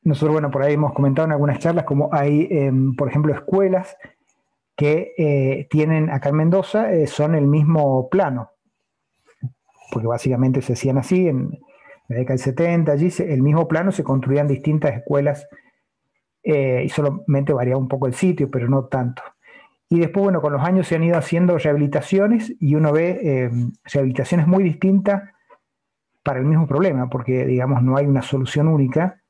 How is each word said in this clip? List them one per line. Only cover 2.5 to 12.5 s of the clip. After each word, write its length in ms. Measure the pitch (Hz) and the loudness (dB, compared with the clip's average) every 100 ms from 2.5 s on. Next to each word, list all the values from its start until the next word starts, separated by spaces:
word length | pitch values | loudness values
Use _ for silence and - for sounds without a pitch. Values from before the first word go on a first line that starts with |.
| 160 139 131 135 123 | 0 2 2 0 0
por 120 | 139 | -2
ejemplo, 260 | 147 151 | 0 0
escuelas 640 | 139 - 190 196 185 185 - - _ _ _ _ _ _ - | -2 -2 0 2 0 -4 -18 -20 _ _ _ _ _ _ -2
que, 380 | 147 156 - - | 0 0 -2 -2
eh, 500 | 156 143 135 135 143 | 0 2 0 -2 -2
tienen 400 | 151 151 160 156 | 0 2 2 0
acá 200 | 139 143 | -2 0
en 60 | 151 | 2
Mendoza, 560 | 160 190 185 214 220 | 2 2 0 -2 0
eh, 160 | 175 147 | 0 0
son 280 | - 151 160 | 0 0 2
el 100 | 143 | 2
mismo 640 | 151 151 160 143 131 127 | 4 4 2 2 0 0
plano, 420 | 185 170 127 110 _ _ _ _ _ _ _ _ _ 123 _ _ _ - | 0 0 -4 -8 _ _ _ _ _ _ _ _ _ -14 _ _ _ -10
porque 160 | 117 113 | -6 -4
básicamente 540 | 120 131 127 131 131 | -2 -2 0 0 0
se 120 | - | -2
hacían 240 | 120 135 135 | -2 0 -2
así, 300 | 127 185 180 | 0 0 2
en 320 | 131 - 143 _ _ - - - | -2 -6 -10 _ _ -20 -20 -8
la 100 | 120 | -6
década 180 | 127 131 | -2 -2
del 80 | |
setenta, 480 | 135 | -2